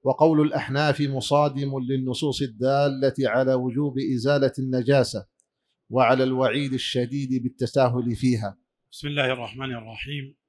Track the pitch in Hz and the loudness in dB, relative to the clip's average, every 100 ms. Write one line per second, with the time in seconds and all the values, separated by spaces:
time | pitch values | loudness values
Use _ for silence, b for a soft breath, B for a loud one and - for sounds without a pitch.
0 | 131 - 160 156 151 139 123 135 151 139 | 0 4 4 4 2 0 -4 0 0 0
1 | 143 135 - 143 147 139 139 135 127 135 | -2 -2 0 2 2 0 -4 -4 -4 -2
2 | 127 120 151 127 139 107 131 139 143 135 | -2 -2 -2 -2 -6 -2 0 2 2 2
3 | 135 135 127 117 131 131 127 120 147 131 | 0 2 0 2 2 2 0 -2 -2 -2
4 | 156 123 127 143 135 - 131 127 120 139 | -2 0 2 2 2 0 -2 0 4 4
5 | 120 - - _ _ _ _ _ _ 120 | 2 -2 -12 _ _ _ _ _ _ 2
6 | 120 131 131 127 127 123 139 131 - 127 | 4 6 2 2 0 0 -2 -4 -2 -2
7 | 120 143 131 131 123 - 120 139 127 123 | -2 -4 -2 -2 -4 -4 -2 2 2 2
8 | 120 113 127 117 104 95 _ _ _ - | -2 0 0 0 -4 -10 _ _ _ -14
9 | 147 147 131 127 113 123 135 120 110 110 | -6 -2 -2 -2 -6 -10 -10 -10 -12 -14
10 | 135 147 135 _ | -10 -10 -12 _